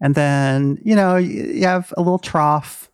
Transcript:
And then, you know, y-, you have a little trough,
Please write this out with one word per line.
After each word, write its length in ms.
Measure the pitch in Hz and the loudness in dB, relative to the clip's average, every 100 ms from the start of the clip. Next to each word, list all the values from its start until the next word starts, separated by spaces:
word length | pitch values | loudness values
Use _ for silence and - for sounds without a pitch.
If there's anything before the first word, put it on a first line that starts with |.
And 140 | 139 | -2
then, 640 | 143 143 139 135 135 139 143 | 2 2 2 0 0 -2 -2
you 100 | 220 214 | 0 2
know, 180 | 190 | 4
y-, 40 | 180 | 2
you 440 | 180 - - - | 0 -4 -6 -2
have 280 | 185 185 175 - | 0 0 -4 -2
a 40 | |
little 160 | 175 180 | 0 0
trough, 720 | - 165 151 151 - - - | -2 0 2 0 -2 -18 -20